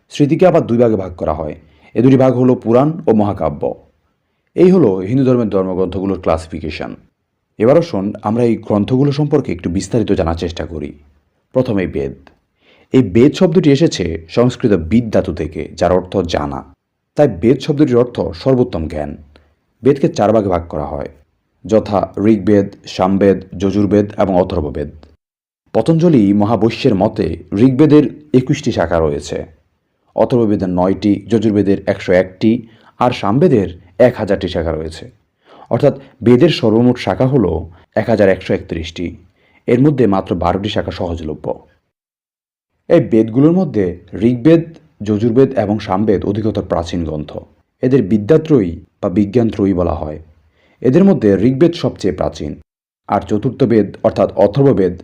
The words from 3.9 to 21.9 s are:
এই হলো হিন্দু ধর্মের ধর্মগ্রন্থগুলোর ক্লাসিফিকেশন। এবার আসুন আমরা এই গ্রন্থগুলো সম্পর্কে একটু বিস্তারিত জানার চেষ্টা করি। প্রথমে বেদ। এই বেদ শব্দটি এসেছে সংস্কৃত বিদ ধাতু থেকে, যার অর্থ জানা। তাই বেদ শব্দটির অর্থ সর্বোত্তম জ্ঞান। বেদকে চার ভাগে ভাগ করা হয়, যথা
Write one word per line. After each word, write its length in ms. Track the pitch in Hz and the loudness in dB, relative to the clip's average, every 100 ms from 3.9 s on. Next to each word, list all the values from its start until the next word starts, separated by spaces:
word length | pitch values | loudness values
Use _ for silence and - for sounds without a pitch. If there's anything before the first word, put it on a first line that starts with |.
| _ _ _ _ _ _ 180 | _ _ _ _ _ _ 2
এই 140 | 180 | 4
হলো 200 | 190 117 92 | 6 4 2
হিন্দু 240 | 95 135 | -2 0
ধর্মের 260 | 131 123 107 | 2 2 0
ধর্মগ্রন্থগুলোর 720 | 95 92 90 92 95 98 87 | -2 -2 -2 -4 -4 -4 -2
ক্লাসিফিকেশন। 680 | 90 82 - 85 80 - 60 - _ _ _ _ _ - | -2 -2 -4 -12 -10 -10 -12 -14 _ _ _ _ _ 0
এবার 180 | 113 160 | 2 2
আসুন 260 | 165 98 101 - | 0 -4 -6 -6
আমরা 200 | 104 117 | -4 0
এই 100 | 120 104 | 0 -2
গ্রন্থগুলো 540 | - 107 107 127 143 | -2 -2 0 0 0
সম্পর্কে 380 | 139 147 151 - | -2 0 -2 -2
একটু 160 | 87 92 | -6 -6
বিস্তারিত 400 | 92 - 120 101 | -6 -2 -2 0
জানার 280 | 92 82 82 | 0 0 -2
চেষ্টা 220 | 87 85 76 | -6 -8 -10
করি। 240 | 78 73 - _ _ _ _ _ | -10 -12 -14 _ _ _ _ _
প্রথমে 300 | 131 127 101 85 | -4 -2 -2 -4
বেদ। 300 | 76 69 69 _ _ _ _ _ _ _ | -4 -8 -10 _ _ _ _ _ _ _
এই 80 | 131 | 0
বেদ 300 | 104 107 147 | 2 4 4
শব্দটি 340 | - 180 180 151 | 4 2 4 4
এসেছে 340 | 139 165 - 85 80 - | 4 2 0 -6 -8 -4
সংস্কৃত 440 | 120 123 - 117 90 80 | 0 0 0 0 0 0
বিদ 180 | 113 113 | -2 0
ধাতু 220 | 98 85 | -2 -2
থেকে, 280 | 76 78 80 - 76 | -6 -8 -10 -12 -4
যার 160 | 87 | 0
অর্থ 200 | 90 90 101 82 | 0 -2 -4 -2
জানা। 340 | 76 73 67 - _ _ _ _ - | -4 -6 -8 -14 _ _ _ _ 0
তাই 120 | 147 87 | 0 2
বেদ 180 | 113 143 | 0 0
শব্দটির 420 | - 139 135 120 | -2 0 2 2
অর্থ 140 | 123 - 85 | 0 -2 -6
সর্বোত্তম 480 | 82 135 127 - 82 78 | -4 0 0 0 -4 -6
জ্ঞান। 220 | 76 73 71 - _ _ _ _ _ | -8 -10 -12 -20 _ _ _ _ _
বেদকে 260 | 127 139 - | -2 0 -2
চার 220 | - 104 | 0 2
ভাগে 160 | 110 98 | 2 0
ভাগ 160 | 87 85 | -2 -4
করা 180 | 78 73 | -8 -8
হয়, 240 | 69 - - _ _ _ _ | -10 -12 -16 _ _ _ _
যথা 340 | 95 107 101 | -2 0 0